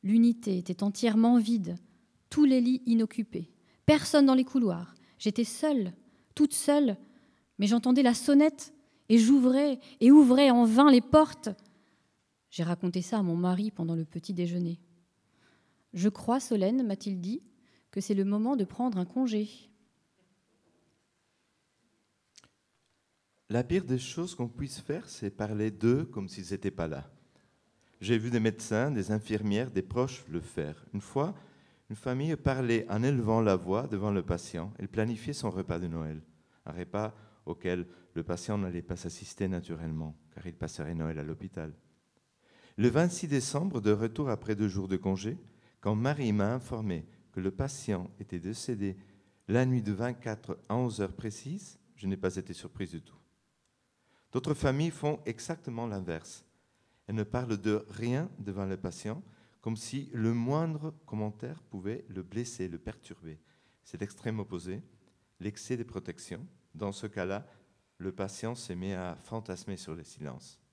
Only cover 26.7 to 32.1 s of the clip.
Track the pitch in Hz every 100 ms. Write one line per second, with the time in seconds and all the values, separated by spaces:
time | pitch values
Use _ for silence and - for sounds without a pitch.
26.7 | 90 82 71 71 _ _ _ _ _ _
27.7 | _ _ _ 95 117 117 120 110 107 -
28.7 | 107 135 123 95 107 107 107 104 101 127
29.7 | 95 92 113 135 135 - 82 82 - 76
30.7 | 78 - 101 - 139 160 196 - _ _
31.7 | _ _ 110 127